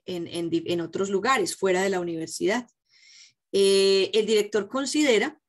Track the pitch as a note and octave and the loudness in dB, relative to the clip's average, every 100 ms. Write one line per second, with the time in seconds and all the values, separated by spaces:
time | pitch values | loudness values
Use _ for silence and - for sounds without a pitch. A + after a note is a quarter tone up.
0 | - F3+ E3+ E3 E3+ E3 E3 F3 E3 - | -12 -10 -8 -6 -2 -4 -2 -4 -4 -4
1 | G3 G3 G#3+ C4+ G3 - F#3+ F#3 G3 F#3+ | -2 0 0 0 0 -2 0 0 0 -2
2 | F3 E3 D#3+ - E3+ A#3 A#3+ _ _ _ | -4 -6 -8 -4 -2 -2 -4 _ _ _
3 | _ - - _ _ G3 G3 G3 G3 G3 | _ -20 -20 _ _ 2 4 4 4 4
4 | F#3+ G#3 G#3 G#3+ G#3 G#3+ G3+ C4 C4+ D4+ | 2 0 2 2 2 -2 -2 -4 -2 0
5 | D4 G#3+ C4 - | 4 4 2 -6